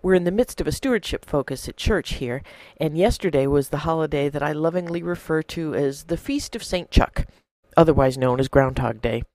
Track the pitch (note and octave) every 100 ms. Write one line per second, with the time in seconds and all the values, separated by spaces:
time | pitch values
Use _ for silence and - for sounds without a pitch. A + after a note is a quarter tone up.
0 | F#3 F#3 F3 G3 B3 - D3 - C4+ A#3
1 | - - - D3 - C3+ - - - G3+
2 | - - B2 B2+ - - - _ D#3 D#3
3 | G3+ - F#3+ C#3+ C#3 C#3+ C3+ D3 E3 D#3+
4 | D#3 D3 C#3+ C#3+ D3 D3+ D#3+ F3+ F3 E3+
5 | E3+ F3 - D#3+ D#3 E3+ D#3 A#2+ C#3+ C#3
6 | - E3+ - C#4+ - A3+ - F3+ - -
7 | - - - _ _ _ _ - D#3+ C#3
8 | C3+ C3 B2+ B2+ C3+ C#3 C3 C3 A#2+ A2
9 | A#2 A#2 A#2